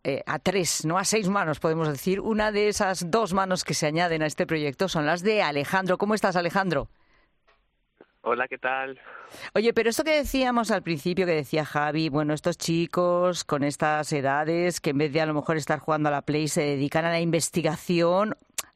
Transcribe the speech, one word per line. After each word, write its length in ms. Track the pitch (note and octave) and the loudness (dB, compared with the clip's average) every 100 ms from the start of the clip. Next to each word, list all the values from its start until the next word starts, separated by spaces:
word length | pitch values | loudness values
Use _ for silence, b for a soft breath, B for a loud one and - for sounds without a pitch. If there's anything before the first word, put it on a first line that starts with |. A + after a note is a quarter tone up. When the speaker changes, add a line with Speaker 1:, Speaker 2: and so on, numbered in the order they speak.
Speaker 1:
eh, 180 | - C#3 - | -4 -4 -4
a 140 | D3 | -4
tres, 460 | - G3 D#3 - D#3 | 0 0 0 -2 0
¿no? 120 | F3+ | 0
A 80 | F#3 | 0
seis 240 | A3 F#3 | 0 0
manos, 300 | G3+ E3 C#3+ | 0 0 0
podemos 280 | E3 D#3+ D#3 | 0 0 0
decir. 320 | C#3+ F#3 G3 | -2 -2 -2
Una 320 | - G#3+ G#3+ | 0 0 0
de 160 | G#3 G#3 | 2 2
esas 420 | G3+ G3 F#3 F3 | 2 0 -2 0
dos 240 | A3+ G3+ | 2 2
manos 300 | G3 F#3+ F#3 | 0 0 -2
que 100 | - | -2
se 140 | D3+ D3+ | -2 0
añaden 340 | D#3+ F3 D#3+ | 2 0 0
a 40 | D3+ | -2
este 200 | - F3+ | -2 -2
proyecto 420 | D#3+ D3 C3 F#3+ | 0 -2 -2 -2
son 160 | E3 D3 | 0 0
las 180 | E3+ | 0
de 180 | G3 G#3+ | 2 2
Alejandro. 560 | D#3+ D3 C#3 F#3+ F#3 F3+ | 2 0 0 0 2 0
¿Cómo 160 | G#3 | 2
estás, 220 | A3 G3+ F3+ | 2 2 2
Alejandro? 540 | E3+ F#3+ F#3+ C#3+ A2+ _ _ _ _ _ _ _ _ _ _ _ - _ | 0 0 0 0 -4 _ _ _ _ _ _ _ _ _ _ _ -20 _
Speaker 2:
Hola, 260 | A2+ A#2+ C3 | -2 -2 -2
¿qué 80 | C3 | -4
tal? 420 | B2+ C3 C3+ C3 B B B B B G#3 | -4 -2 -4 -10 B B B B B 0
Speaker 1:
Oye, 180 | A3+ | 2
pero 160 | A#3 A3 | 2 2
esto 140 | A3+ | 0
que 80 | D#4 D4+ | 2 2
decíamos 520 | C4 C4+ B3+ A#3+ A3 | 2 0 2 2 0
al 120 | G3 | -2
principio, 420 | E3+ D#3 F3 F3+ F3+ | -2 -2 -2 0 2
que 60 | |
decía 300 | D#3 C3+ D#3 | 0 0 -2
Javi, 460 | D3 D3+ D3 D3+ D#3+ | -2 -2 -2 0 0
bueno, 240 | C#3+ D3+ | 0 0
estos 240 | D3+ F3 E3 | 0 -2 -2
chicos 880 | - E3 E3+ F3+ F3 F3 F3+ E3+ - | -2 0 0 0 2 2 0 -2 -2
con 180 | D3 | -2
estas 480 | C#3+ C#3+ D#3 D3+ D3 | -2 0 0 0 0
edades, 720 | D3 C3+ C#3+ D#3 E3+ F3 E3 | 0 0 0 0 0 0 0
que 80 | D#3 | -2
en 80 | C#3 | 0
vez 160 | D#3 | 2
de 80 | D3+ | 0
a 40 | D#3 | 0
lo 80 | |
mejor 220 | D3+ C#3+ D#3 | 0 0 -2
estar 240 | C#3+ D3+ | 0 -2
jugando 300 | - D#3 D3 | 0 0 2
a 20 | |
la 120 | C#3+ | 0
Play, 240 | - D3+ D3+ | 0 0 0
se 120 | F3 | 0
dedican 440 | D3 C#3 C#3+ D#3+ E3+ | 0 0 0 0 0
a 40 | |
la 120 | E3+ | 0
investigación. 1120 | E3+ D#3+ - F3 D#3 D#3+ - E3+ E3+ F3+ G#3+ - _ - - | 0 0 0 0 0 -2 0 2 4 2 0 -4 _ -12 -12